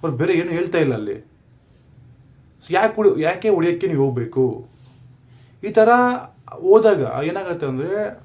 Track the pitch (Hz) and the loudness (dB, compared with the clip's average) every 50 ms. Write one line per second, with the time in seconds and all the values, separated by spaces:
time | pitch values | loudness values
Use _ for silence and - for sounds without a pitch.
0 | - 165 139 120 147 170 190 165 175 180 170 170 180 170 170 170 160 139 120 110 | -4 -6 -4 -2 -2 0 0 0 0 -2 -4 -4 -4 -2 0 0 0 0 -2 -4
1 | 107 104 98 - - _ _ _ _ _ _ _ _ _ _ _ _ _ - - | -6 -8 -10 -10 -12 _ _ _ _ _ _ _ _ _ _ _ _ _ -20 -20
2 | - - - _ - _ - _ _ _ _ _ _ - 170 185 214 220 214 - | -20 -20 -20 _ -20 _ -20 _ _ _ _ _ _ -4 -2 0 0 0 0 2
3 | 214 202 - 151 156 160 180 180 - 220 202 170 165 175 170 170 190 180 165 139 | 2 2 2 2 0 -2 -2 -2 0 0 0 2 2 0 0 -2 -2 -4 0 0
4 | 139 139 123 123 113 110 - 131 131 123 110 - - - _ _ - - _ - | 0 0 0 -4 -6 -6 -2 0 0 0 0 -6 -14 -20 _ _ -20 -20 _ -20
5 | - - - _ _ _ - - - _ _ _ - 208 208 220 220 226 240 247 | -20 -20 -20 _ _ _ -20 -20 -20 _ _ _ -10 -2 2 4 6 6 6 4
6 | 247 247 247 247 - - _ _ _ - - - - 185 196 220 220 220 202 165 | 4 2 0 -4 -8 -14 _ _ _ -20 -18 -6 4 6 6 6 6 6 2 2
7 | 135 110 117 127 143 160 175 196 190 180 170 - 151 139 131 131 147 170 190 208 | 0 -4 -4 -4 -4 -4 -6 -6 -6 -8 -8 -6 -6 -6 -4 -6 -6 -6 -4 -6
8 | 214 208 214 - - | -6 -6 -8 -14 -20